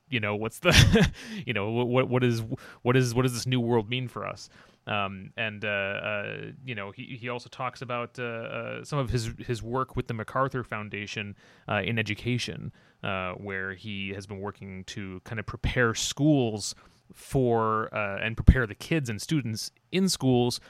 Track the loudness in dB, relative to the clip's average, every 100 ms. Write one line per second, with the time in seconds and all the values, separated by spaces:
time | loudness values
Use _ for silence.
0 | _ -2 0 -2 -4 0 6 8 8 8
1 | 6 2 -12 -10 -4 -2 0 0 2 4
2 | 4 4 4 2 -2 -8 -10 -4 4 4
3 | 4 2 2 0 0 0 4 2 2 -4
4 | -4 -8 -8 -10 -14 -20 -20 _ -4 -2
5 | -2 -6 -12 -6 -6 -4 -2 -2 -2 -4
6 | -4 -4 -4 -8 -10 -12 -10 -8 -10 -12
7 | -14 -10 -8 -8 -10 -8 -8 -8 -8 -6
8 | -6 -8 -8 -6 -6 -6 -6 -8 -4 -2
9 | 0 0 -2 -8 -6 -6 -2 -2 -2 -4
10 | -4 -6 -4 -2 0 -2 -4 -8 -6 -8
11 | -6 -6 -8 -10 -18 -16 -2 0 2 0
12 | 0 -2 0 -2 -2 -8 -10 -14 _ _
13 | -4 -2 -4 -6 -6 -6 -6 -8 -8 -6
14 | -6 -8 -8 -8 -8 -10 -12 -12 -10 -10
15 | -8 -10 -10 -10 -8 -6 -2 2 2 2
16 | -4 2 4 6 4 -2 -6 -10 -18 _
17 | _ -20 -2 2 4 4 4 2 0 -2
18 | -2 -2 -2 8 8 8 4 -6 -2 -2
19 | 0 -6 0 0 0 -6 -8 _ _ 0
20 | 2 2 4 4 4 0 -10